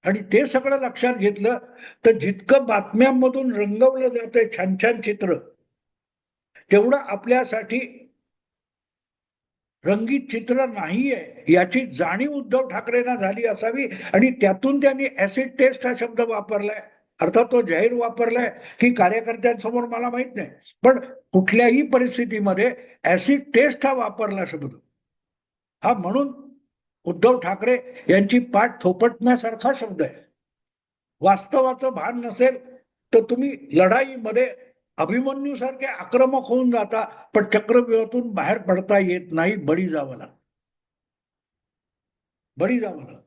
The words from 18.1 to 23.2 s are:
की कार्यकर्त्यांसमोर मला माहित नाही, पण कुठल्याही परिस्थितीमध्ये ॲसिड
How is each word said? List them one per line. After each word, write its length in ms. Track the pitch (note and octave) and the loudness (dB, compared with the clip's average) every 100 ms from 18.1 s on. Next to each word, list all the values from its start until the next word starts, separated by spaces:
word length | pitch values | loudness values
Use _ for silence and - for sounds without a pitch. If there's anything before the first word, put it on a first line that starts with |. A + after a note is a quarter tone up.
| - A3+ A#3+ A#3 - - - | -2 -2 0 -2 -6 -20 0
की 140 | B3 | 2
कार्यकर्त्यांसमोर 920 | A#3+ F3+ A3 A3+ A3+ A#3+ A#3 A#3+ A#3+ A#3+ | 4 2 2 -4 -2 -2 0 -4 -4 -4
मला 240 | A#3 A#3+ | -6 -6
माहित 260 | A#3+ B3+ G#3+ | -4 -6 -8
नाही, 140 | D3+ - _ _ | -12 -14 _ _
पण 160 | B3 B3+ - - _ | 4 4 -2 -18 _
कुठल्याही 480 | F#3 F#3 A3+ A#3+ B3 D4 | 0 2 4 4 4 2
परिस्थितीमध्ये 840 | C4 B3 B3 A#3 G#3+ G3+ F#3 A#3+ B3 - _ - | 2 0 -2 -4 -2 -2 0 -2 -2 -18 _ -2
ॲसिड 360 | F#3 | 0